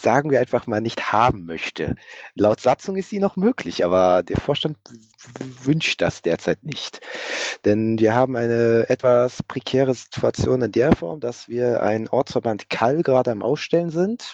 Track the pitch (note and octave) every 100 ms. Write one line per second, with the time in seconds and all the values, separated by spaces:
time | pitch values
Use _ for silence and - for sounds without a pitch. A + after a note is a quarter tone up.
0 | A#2 B2+ D3 C3 B2 A#2+ - G#2+ A2+ -
1 | - G#2 B2 G2+ E2+ E2 - - D2+ -
2 | - - - - G#2 A2+ B2 C#3+ - F#3+
3 | - G3+ G3 - G#3 - - - F2 F#2
4 | F#2 F2+ F2 - - C#3+ D#3+ D3+ - A#2
5 | A2 _ - - C3 B2 C3 D#3+ - -
6 | E2+ - E2+ E2 - D#2+ - - - -
7 | - - - - - - G#2 G#2+ A2 A2
8 | A2 A#2 C3 B2 A#2 A#2 A#2 A#2 - B2
9 | B2+ B2 B2 - - B2+ - C3 C3+ A#2+
10 | - - A#2 - B2+ B2+ A2+ A2+ C3+ -
11 | E3+ D#3+ A#2+ B2 - A#2 B2 A#2 G2+ A2
12 | A2 A#2 - B2+ A2+ G#2 - - A2+ D3+
13 | E3 B2+ B2 G#2+ G#2 D3+ - E3 E3+ D#3+
14 | F#3+ A#3+ -